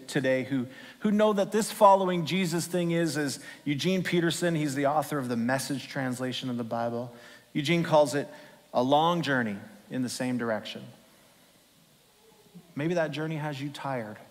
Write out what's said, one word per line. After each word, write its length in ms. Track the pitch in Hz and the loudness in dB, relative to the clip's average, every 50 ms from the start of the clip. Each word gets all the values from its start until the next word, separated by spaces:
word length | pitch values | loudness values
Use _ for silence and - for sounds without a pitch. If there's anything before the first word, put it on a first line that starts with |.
| - | -8
today 380 | - - 151 131 131 131 131 123 | -4 -4 0 2 2 2 2 0
who, 220 | 123 139 131 120 127 - - - - - - | -2 -2 -2 -2 -4 -8 -18 -20 -20 -10 -2
who 100 | - 214 | 0 2
know 220 | 202 208 214 214 | 4 6 4 4
that 180 | 208 202 190 - | 4 2 0 0
this 220 | - 220 208 - | 0 0 0 0
following 520 | - - 214 196 196 196 190 185 180 175 160 | 2 8 8 8 8 8 4 2 0 0 0
Jesus 420 | 131 160 190 190 165 165 175 160 | 0 0 0 0 0 0 -2 -2
thing 240 | - - 180 175 170 | -2 -2 -2 0 0
is, 260 | 170 170 170 160 135 | 0 0 0 0 0
as 240 | 151 147 135 117 - - - - - - | -2 -2 -2 -4 -6 -10 -16 -16 -8 -4
Eugene 400 | 143 147 135 147 180 190 185 170 | -4 -2 0 0 0 0 0 0
Peterson, 500 | - 175 175 165 170 156 - 175 175 170 | 0 0 2 2 2 0 0 0 0 0
he's 220 | 151 151 147 131 | 0 0 0 0
the 100 | 143 143 | 0 0
author 320 | 135 147 156 143 147 151 143 | 2 2 2 0 0 -2 -2
of 100 | 127 120 | -2 -2
the 80 | 123 | -2
Message 520 | 117 113 123 131 131 - - 143 123 - - | 0 0 0 0 0 -2 -4 -6 -6 -6 -8
translation 600 | - 143 131 127 123 120 127 127 120 - 131 131 | -6 -4 -4 -4 -4 -4 -4 -6 -6 -6 -6 -6
of 60 | 120 | -4
the 80 | 120 120 | -4 -4
Bible, 460 | 110 113 117 117 120 120 117 123 123 - - - - - - - _ | -4 -4 -4 -4 -4 -4 -6 -8 -8 -12 -18 -20 -20 -20 -20 -16 _
Eugene 300 | - 151 143 156 175 170 | -6 -4 0 2 2 2
calls 320 | 160 - 156 151 151 135 - | 2 4 6 6 6 6 2
it 140 | 143 131 - - - - - - - - - | -2 -4 -4 -10 -18 -20 -20 -20 -20 -12 -4
a 100 | - 120 | 0 0
long 400 | 123 131 143 147 160 170 175 175 | 2 4 4 4 6 4 2 2
journey 340 | 147 139 139 127 117 107 101 98 107 - - - - - | 2 2 2 2 0 -2 -4 -8 -10 -14 -20 -20 -14 -8
in 120 | - 131 | -4 -4
the 60 | 127 117 | -4 -4
same 300 | - - 131 127 123 120 | -4 -4 -2 -2 -2 -2
direction. 440 | 117 117 110 104 - - - 110 127 127 - - - - - - - - _ _ _ _ _ _ _ _ _ _ _ _ _ _ _ _ _ _ _ - - _ - - - 175 - - - | 0 -2 -2 -2 -4 -8 -12 -12 -14 -16 -20 -20 -20 -20 -20 -20 -20 -20 _ _ _ _ _ _ _ _ _ _ _ _ _ _ _ _ _ _ _ -20 -20 _ -20 -20 -20 -20 -20 -12 -8
Maybe 180 | 139 147 165 180 | -4 -2 0 0
that 160 | 175 160 151 | 0 0 -2
journey 260 | 139 147 156 160 160 | -2 -6 -6 -4 -4
has 240 | 147 147 151 147 131 | -4 -4 -6 -6 -6
you 100 | 139 147 | -8 -10
tired 480 | 139 - - 139 135 123 110 107 107 - - - | -10 -8 -6 -6 -4 -4 -6 -8 -12 -14 -18 -20